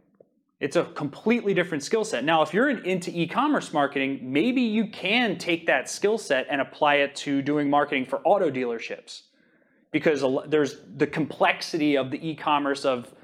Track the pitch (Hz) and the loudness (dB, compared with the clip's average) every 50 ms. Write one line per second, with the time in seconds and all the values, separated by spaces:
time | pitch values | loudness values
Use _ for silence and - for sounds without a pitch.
0 | _ _ _ - - _ _ _ _ _ _ - 135 139 - 170 143 - - - | _ _ _ -20 -20 _ _ _ _ _ _ -6 -6 -2 0 0 0 -2 -4 -6
1 | 151 143 - - - 220 240 240 175 202 190 175 170 175 165 143 - - - 220 | -6 -6 -6 -2 0 2 2 2 2 0 0 0 0 0 -2 -6 -4 -2 -2 -2
2 | 214 214 139 120 120 156 165 160 156 151 - 202 254 294 262 - - 175 190 175 | 0 -2 -2 0 2 4 4 4 4 2 2 2 2 2 0 -2 -2 -2 -2 -2
3 | 180 175 - 175 165 160 - 214 269 302 285 190 - - 170 151 143 135 - 139 | -4 -4 -4 -2 -2 -2 0 0 0 2 2 0 -2 -2 0 0 0 0 0 0
4 | 135 135 135 127 123 127 131 143 190 247 247 269 247 220 208 226 214 - - - | -2 -2 -4 -6 -4 -2 0 2 2 2 2 2 2 2 2 0 0 0 -4 -6
5 | - 185 214 247 247 220 170 170 - 175 170 165 170 175 156 131 120 - - - | -2 0 2 2 2 0 -2 -2 -2 -2 -2 0 0 2 0 0 0 -2 -4 -2
6 | - 202 220 220 220 - 143 131 131 - 143 139 131 131 - - 151 147 143 143 | 0 0 0 0 0 0 0 0 0 0 -2 -2 -2 -4 -2 0 2 4 4 4
7 | 143 139 - - - 147 139 139 135 143 147 151 147 143 143 147 147 147 147 135 | 2 2 -2 -6 -4 -2 -2 0 0 0 0 0 2 2 2 2 2 2 0 -2
8 | 127 - 139 - - 165 202 196 190 151 131 131 127 120 117 113 - - 104 - | -2 -2 -4 -2 2 2 4 4 2 0 0 -2 -2 -4 -4 -6 -8 -10 -10 -12
9 | - - - - - _ _ _ _ _ _ _ _ _ _ _ _ _ - 151 | -12 -16 -20 -20 -20 _ _ _ _ _ _ _ _ _ _ _ _ _ -2 0
10 | - 175 151 135 139 127 131 147 - 143 151 151 147 131 - - - - - 139 | 2 2 2 2 2 0 0 0 0 2 2 2 2 2 -2 -6 -16 -12 -4 -2
11 | 156 143 - 165 147 - - - 196 175 185 180 - - - 165 151 151 143 135 | -2 -2 0 -2 -4 -2 0 2 2 2 2 0 -4 -6 -2 0 2 2 2 2
12 | 131 131 143 139 160 160 151 - - 160 147 143 143 139 139 135 - 143 131 120 | 0 -2 -4 -6 -6 -6 -8 -4 -2 0 0 2 2 0 -2 0 0 0 -2 -2
13 | 120 - - - | -4 -10 -16 -20